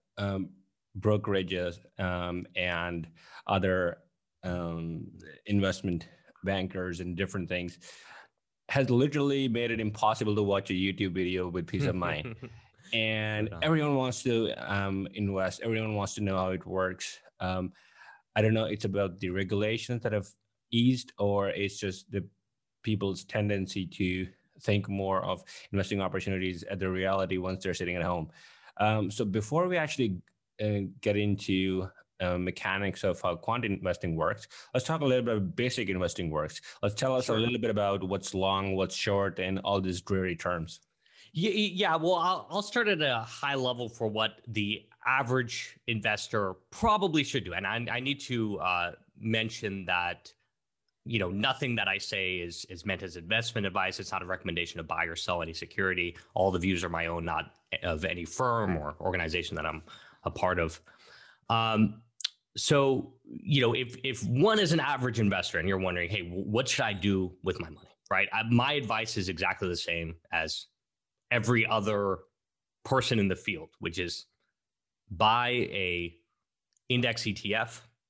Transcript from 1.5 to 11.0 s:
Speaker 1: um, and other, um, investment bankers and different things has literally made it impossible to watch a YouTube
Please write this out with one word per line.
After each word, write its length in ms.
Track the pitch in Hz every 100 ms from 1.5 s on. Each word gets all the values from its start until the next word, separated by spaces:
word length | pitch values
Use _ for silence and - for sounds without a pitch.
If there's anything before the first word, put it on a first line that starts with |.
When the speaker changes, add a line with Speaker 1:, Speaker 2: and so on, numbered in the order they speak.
| 92 90 90 - -
Speaker 1:
um, 460 | 92 90 87 87 87 95
and 500 | 90 87 87 85 80 - - - -
other, 520 | 98 92 92 87 87 _ _ _ _
um, 640 | 90 87 85 82 82 82 - - 76 73 -
investment 640 | 101 95 92 98 87 - - _ -
bankers 560 | 95 98 92 92 90 85
and 180 | 90 87
different 320 | 95 101 85
things 300 | 90 87 - - - - - - _ _ _ -
has 200 | 139 127
literally 560 | 120 143 147 143 139 135
made 240 | 117 120
it 80 | 113
impossible 560 | 107 107 107 113 107
to 80 | 104
watch 280 | 101 98 -
a 40 |
YouTube 380 | 92 98 95